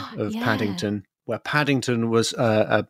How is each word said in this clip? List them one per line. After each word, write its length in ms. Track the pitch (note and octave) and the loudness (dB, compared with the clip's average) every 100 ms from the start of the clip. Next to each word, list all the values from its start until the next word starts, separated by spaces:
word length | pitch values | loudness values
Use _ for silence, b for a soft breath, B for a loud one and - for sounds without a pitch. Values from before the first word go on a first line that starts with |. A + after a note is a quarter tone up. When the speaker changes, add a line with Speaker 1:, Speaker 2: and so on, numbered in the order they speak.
| F#2 | -6
Speaker 1:
<gasps> 120 | - | -6
Speaker 2:
of 160 | A2 | -6
Speaker 1:
Yeah. 100 | A3 | -2
Speaker 2:
Paddington, 600 | E3+ A2 A3 F3+ G#2 G#2 - _ - | -2 0 -2 -2 -4 -4 -8 _ -8
where 140 | A2 | -6
Paddington 720 | - D3+ C#3 C3+ A#2+ A#2 A2+ | -2 0 2 0 0 0 2
was, 240 | A2+ A2 | 2 0
uh, 500 | - A#2+ G#2+ - A2 | 0 2 4 4 2